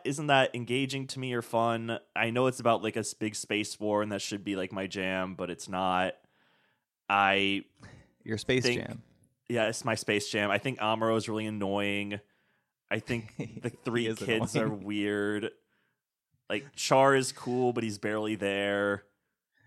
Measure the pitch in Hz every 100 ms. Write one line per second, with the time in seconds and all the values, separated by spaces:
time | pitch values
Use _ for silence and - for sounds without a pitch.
0 | - 143 147 135 131 127 117 127 131 135
1 | 131 131 131 120 - 117 117 113 113 117
2 | - - 117 120 131 123 117 107 107 113
3 | 101 - 110 104 - 107 104 - 107 104
4 | 107 101 - 104 95 95 92 101 95 98
5 | 95 92 92 92 90 87 - 92 92 90
6 | 92 - _ _ _ _ _ _ _ _
7 | - 98 98 98 98 98 - _ - -
8 | _ _ - 110 - 127 120 120 110 117
9 | - _ _ _ - 117 110 113 127 110
10 | - 104 - 107 104 101 135 127 107 110
11 | 113 113 107 110 110 107 98 101 101 101
12 | 101 104 - _ _ _ _ _ _ 107
13 | - 117 107 - - - 120 - 127 120
14 | 113 113 101 113 107 117 110 104 98 104
15 | 101 104 101 107 110 - _ _ _ _
16 | _ _ _ _ - 104 143 - - 135
17 | 135 135 127 - 127 123 123 120 113 101
18 | 107 107 107 107 98 98 101 101 101 101
19 | - _ _ _ _ _